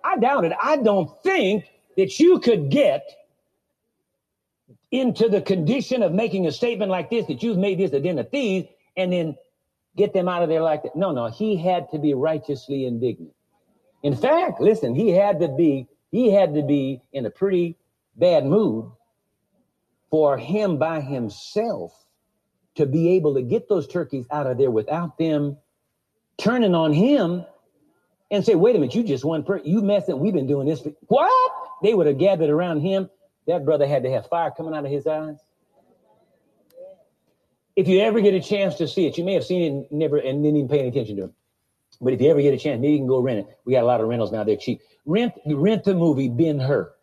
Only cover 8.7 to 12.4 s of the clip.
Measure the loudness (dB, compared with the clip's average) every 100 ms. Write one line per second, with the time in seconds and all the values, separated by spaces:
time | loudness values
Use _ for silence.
8.7 | _ _ -6 -2 -2 -4 -8 _ _ _
9.7 | _ _ -2 0 0 -2 -2 0 0 0
10.7 | -2 -6 -4 -4 -2 -6 -6 -4 -2 0
11.7 | -2 -4 -4 -2 0 -2 -2